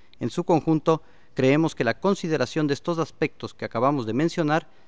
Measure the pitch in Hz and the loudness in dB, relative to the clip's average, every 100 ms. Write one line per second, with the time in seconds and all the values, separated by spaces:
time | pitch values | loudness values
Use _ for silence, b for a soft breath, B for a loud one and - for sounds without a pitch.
0 | b b 123 - 175 165 160 160 - 160 | b b -6 -4 2 2 2 0 2 0
1 | b b b - 131 147 160 - 123 113 | b b b 0 2 4 2 0 -2 0
2 | 190 196 170 156 123 156 151 143 - 165 | 0 -2 -2 -2 -2 -2 -2 -2 -4 -4
3 | 156 - 151 - 113 - 113 113 131 143 | -4 -4 -6 -6 -14 -10 -6 0 0 0
4 | 107 113 165 - 151 156 - b | -2 -2 -2 0 0 0 -4 b